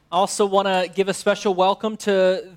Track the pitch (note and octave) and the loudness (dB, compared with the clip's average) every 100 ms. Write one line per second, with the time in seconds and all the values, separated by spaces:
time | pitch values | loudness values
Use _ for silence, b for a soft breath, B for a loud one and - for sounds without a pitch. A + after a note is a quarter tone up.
0 | _ F3 G3 - G#3 G3 G3 F#3 F3 F3+ | _ -2 0 0 0 2 2 0 -2 -2
1 | F#3+ F#3 - G3 G#3+ F3+ F#3 G3 A3 A3 | -4 -2 -2 0 0 2 0 0 -6 -6
2 | - F#3+ F#3 F#3 F#3 | -2 2 2 0 -6